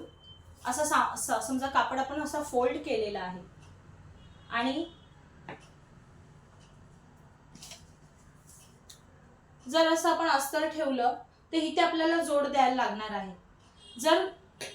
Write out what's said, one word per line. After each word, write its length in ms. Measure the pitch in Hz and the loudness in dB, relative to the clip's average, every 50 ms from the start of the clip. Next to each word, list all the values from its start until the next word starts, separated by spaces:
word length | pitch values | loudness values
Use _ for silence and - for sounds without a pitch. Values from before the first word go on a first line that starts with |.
| - - - - - - - - - - - - - | -4 -10 -20 -20 -20 -20 -20 -20 -20 -20 -20 -12 -6
असा 180 | 247 254 302 302 | -4 -2 0 0
सा-, 320 | 302 302 254 - - - | 2 2 2 2 0 -2
स-, 320 | - - - 233 220 - 262 | -4 -4 -2 -2 -2 -2 -2
समजा 200 | 262 254 269 269 | -2 -2 -2 0
कापड 320 | 269 262 - - 262 262 | 2 2 0 2 0 -2
आपण 220 | 269 269 285 302 | -4 -2 -4 -6
असा 220 | 294 - - 302 294 | -6 -4 -4 -4 -4
फोल्ड 340 | - 254 247 247 254 277 294 | -2 0 2 2 2 0 -2
केलेला 420 | - 311 240 220 214 202 202 196 | -4 -4 -2 -2 -2 -2 -4 -6
आहे 200 | 180 180 180 - - - - - - - - - - - - - - - - - - - - - - - | -8 -8 -10 -10 -14 -16 -20 -20 -20 -20 -20 -20 -20 -20 -20 -20 -20 -20 -20 -20 -20 -20 -20 -20 -16 -8
आणि 360 | 233 233 247 262 269 311 339 - - - - - - - - - - - - - - - - - - - - - - - - - - - - - - - - - - - - - - - - - - - - - - - - - - - - - - - - - - - - - - - - - - - - - - - - - - - - - - - - - - - - - - - - - - - - - - - - 254 | -6 -2 -2 -2 -2 -2 -6 -8 -10 -20 -20 -20 -20 -20 -20 -20 -20 -20 -18 -18 -18 -18 -20 -20 -20 -20 -20 -20 -20 -20 -20 -20 -20 -20 -20 -20 -20 -20 -20 -20 -20 -20 -20 -20 -20 -20 -20 -20 -20 -20 -20 -20 -20 -20 -20 -20 -20 -20 -20 -20 -20 -20 -20 -20 -20 -20 -20 -20 -20 -20 -20 -20 -20 -20 -20 -20 -20 -20 -20 -20 -20 -20 -20 -20 -20 -20 -20 -20 -20 -20 -20 -20 -20 -20 -20 -20 -20 -20 -20 -20 -20 -20 -12 -2
जर 240 | 269 330 330 320 330 | 2 4 6 6 4
असं 160 | 320 339 339 | 4 4 2
आपण 180 | 320 320 330 320 | 2 2 2 2
अस्तर 400 | 285 269 269 - 320 311 311 311 | 2 2 0 0 -2 -2 -2 -2
ठेवलं 460 | 302 311 302 269 262 247 240 240 240 - - - _ _ - - | -2 -2 -2 0 0 2 2 0 0 -2 -10 -20 _ _ -14 -2
तर 60 | 320 320 | -2 0
इथे 240 | 311 311 - 349 | 0 0 2 2
आपल्याला 360 | 339 349 330 320 330 330 330 330 | 2 4 4 2 2 4 2 2
जोड 300 | 320 302 294 285 285 277 | 0 2 2 0 0 2
द्यायला 280 | 277 269 254 247 262 | 4 4 4 4 4
लागणार 360 | 254 233 208 202 214 214 202 | 2 0 0 -2 -4 -6 -6
आहे. 240 | 202 190 190 190 180 - - - - - - - - - - - - 240 | -6 -8 -8 -8 -12 -16 -20 -20 -20 -20 -20 -20 -20 -20 -20 -20 -12 -2
जर 260 | 254 311 330 359 381 381 - - - - - - - - - | 2 4 4 4 2 -2 -8 -12 -20 -20 -18 -16 -16 -16 -16